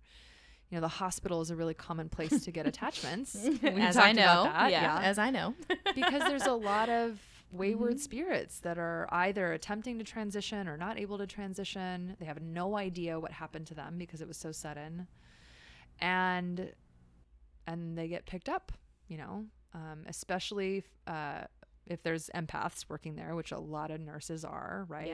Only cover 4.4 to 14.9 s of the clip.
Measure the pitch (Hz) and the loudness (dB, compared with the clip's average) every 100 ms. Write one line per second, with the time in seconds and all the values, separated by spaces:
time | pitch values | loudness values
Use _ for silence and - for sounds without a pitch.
4.4 | 196 160 240 170 170 160 190 202 220 262 | 8 6 6 6 4 4 4 4 2 2
5.4 | 165 254 320 349 392 381 349 285 339 277 | 0 -2 -2 -2 0 2 4 4 2 2
6.4 | 269 233 208 208 226 233 233 208 - - | 2 2 2 4 4 4 2 -2 -12 -20
7.4 | - 180 196 220 240 262 285 233 359 202 | -12 -2 0 2 2 0 -4 -4 -2 0
8.4 | 76 - 175 170 170 165 170 175 185 196 | -2 -6 -4 -2 -2 -2 0 2 2 2
9.4 | 180 160 - 214 233 233 214 220 208 202 | 0 0 -2 -4 -4 -6 -6 -6 -4 -4
10.4 | 190 208 185 151 185 220 202 202 196 - | -4 -4 -4 -4 -6 -4 -4 -4 -6 -6
11.4 | 196 185 190 196 185 180 180 190 160 147 | -8 -6 -6 -6 -4 -4 -6 -8 -10 -8
12.4 | 165 170 185 208 190 175 170 160 160 156 | -6 -4 -2 0 -2 -2 -4 -4 -6 -8
13.4 | 160 160 160 151 147 170 175 156 160 160 | -10 -10 -12 -12 -10 -8 -8 -10 -10 -10
14.4 | 160 156 156 147 156 | -10 -8 -8 -10 -10